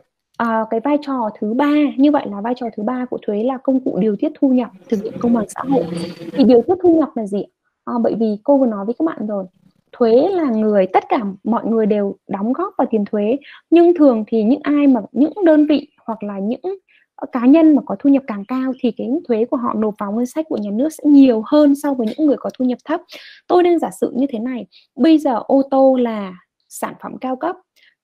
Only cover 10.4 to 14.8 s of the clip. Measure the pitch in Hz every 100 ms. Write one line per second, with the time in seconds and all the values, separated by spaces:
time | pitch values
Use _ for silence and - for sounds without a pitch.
10.4 | 294 220 214 208 185 381 - 330 202 190
11.4 | 214 226 - 226 214 208 202 196 - 196
12.4 | 214 277 392 - 269 220 202 208 208 277
13.4 | - - _ 330 339 349 294 226 214 226
14.4 | 208 294 285 294